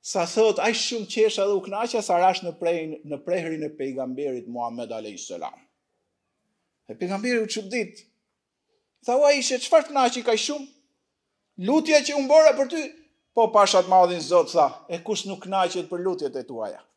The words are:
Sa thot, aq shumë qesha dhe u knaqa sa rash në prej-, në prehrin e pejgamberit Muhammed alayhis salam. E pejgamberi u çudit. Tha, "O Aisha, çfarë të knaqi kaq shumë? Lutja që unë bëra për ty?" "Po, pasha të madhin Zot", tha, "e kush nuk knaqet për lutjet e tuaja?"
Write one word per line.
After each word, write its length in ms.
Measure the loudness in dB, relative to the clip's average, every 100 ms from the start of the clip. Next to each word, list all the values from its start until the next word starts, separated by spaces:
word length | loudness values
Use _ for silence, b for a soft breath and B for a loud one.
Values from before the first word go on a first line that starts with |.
Sa 240 | -6 -4 -2
thot, 320 | 2 2 2
aq 180 | 0 -2
shumë 300 | -4 -6 -6
qesha 380 | 0 0 2
dhe 80 | 0 -2
u 40 |
knaqa 420 | -4 -6 -4 -4
sa 160 | 0 2
rash 220 | 4 2
në 80 | -6 -6
prej-, 400 | -2 -2 -4 -10
në 140 | -10 -12
prehrin 400 | -4 -4 -4 -6
e 40 | -8
pejgamberit 760 | -6 -8 -6 -8 -6 -6 -6 -8
Muhammed 460 | -8 -8 -8 -10
alayhis 340 | -10 -10 -14 -14
salam. 300 | -12 -12 -14 _ _ _ _ _ _ _ _ _ _ _ _ _
E 60 |
pejgamberi 480 | -10 -6 -4 -2 -2
u 40 | -2
çudit. 600 | -6 -6 -6 -6 -10 _ _ _ _ _ _ _ _ _ _
Tha, 120 | -2 4
"O 80 |
Aisha, 320 | 4 4 0 -4
çfarë 260 | 4 4
të 60 | 4
knaqi 300 | 0 0 0
kaq 140 | -2 -2 -2
shumë? 220 | -8 -10 _ _ _ _ _ _ _ _ -8
Lutja 420 | 0 0 4 2
që 140 | 2
unë 140 | -2 4
bëra 240 | 8 8 6
për 140 | 0
ty?" 120 | -2 -8 -12 _ _ _
"Po, 140 | 0 4
pasha 300 | 6 6 4
të 60 | 4
madhin 320 | 6 6 2
Zot", 280 | 2 2 4
tha, 340 | 2 2 0 -12
"e 100 | -12
kush 280 | -6 -6 -6
nuk 180 | -10
knaqet 440 | -4 -2 0 -2 -6
për 120 | -4
lutjet 320 | -4 -4 -6 -8
e 80 |
tuaja?" 360 | -10 -10 -10 -10 _